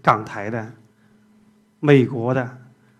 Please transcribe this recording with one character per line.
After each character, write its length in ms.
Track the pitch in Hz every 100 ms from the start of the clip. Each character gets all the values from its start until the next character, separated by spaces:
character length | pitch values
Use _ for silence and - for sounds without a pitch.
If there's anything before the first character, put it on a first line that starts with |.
港 240 | - 110
台 240 | 107 110 101
的、 240 | 117 113 - _ _ _ _ _ _ _ _ _ _
美 260 | 147 143 123
国 260 | 127 117
的、 260 | 131 123 - - _ _ _